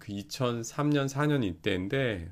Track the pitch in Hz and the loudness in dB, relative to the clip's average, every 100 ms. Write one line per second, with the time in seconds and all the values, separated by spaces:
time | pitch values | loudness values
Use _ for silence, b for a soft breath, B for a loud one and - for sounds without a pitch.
0 | - 101 101 - 123 120 113 - 147 147 | -8 -8 -8 -2 -2 0 -4 -2 2 2
1 | 135 135 151 143 104 85 107 92 95 135 | 2 0 2 2 2 0 0 0 0 0
2 | 127 98 82 | 0 -2 -6